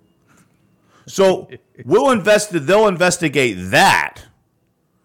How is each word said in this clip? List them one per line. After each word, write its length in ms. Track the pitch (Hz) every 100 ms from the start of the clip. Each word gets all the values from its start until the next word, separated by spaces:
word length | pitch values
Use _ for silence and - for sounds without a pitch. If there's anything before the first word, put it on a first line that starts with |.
| _ _ _ _ _ _ _ _ _ _ -
so 440 | - 190 180 - 123 _
<laughs> 180 | - 120
we'll 240 | 196 277
invest-, 400 | 240 180 208 208 175 139
they'll 220 | 202 214
investigate 720 | 175 180 - 160 139 127 92 92
that, 540 | 131 185 95 71 - - _ _ _ _ _ _ _